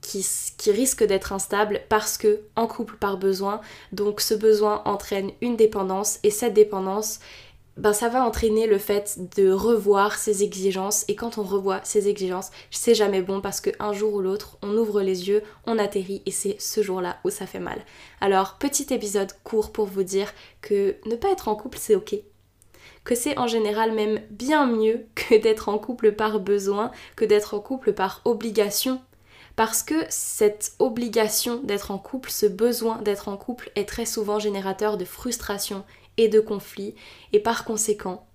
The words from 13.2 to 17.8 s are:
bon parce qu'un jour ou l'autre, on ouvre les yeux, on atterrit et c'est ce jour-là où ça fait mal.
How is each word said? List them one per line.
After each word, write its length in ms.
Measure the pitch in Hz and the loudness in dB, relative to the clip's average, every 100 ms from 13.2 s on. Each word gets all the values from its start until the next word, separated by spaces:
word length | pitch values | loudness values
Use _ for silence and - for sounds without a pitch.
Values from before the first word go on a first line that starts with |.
bon 180 | 185 196 | 0 -4
parce 220 | 196 196 | -4 -4
qu'un 300 | 208 - 208 | -4 -4 -4
jour 180 | 202 214 | -2 0
ou 80 | 202 | 0
l'autre, 380 | 185 202 - - | -2 -4 -8 -12
on 160 | 202 214 | -2 0
ouvre 240 | 226 208 | 2 0
les 280 | 190 185 180 | 0 -2 0
yeux, 140 | 208 214 - - | 0 0 -12 -4
on 120 | 226 | 0
atterrit 420 | 202 202 190 196 - | 0 -2 -4 -6 -6
et 40 | |
c'est 260 | 185 202 202 | -4 -4 -6
ce 220 | - - | -4 -2
jour-là 340 | 196 185 180 180 | -2 -2 -4 -4
où 60 | - | -6
ça 160 | - 185 | -6 -10
fait 140 | 190 | -8
mal. 200 | 175 - | -8 -10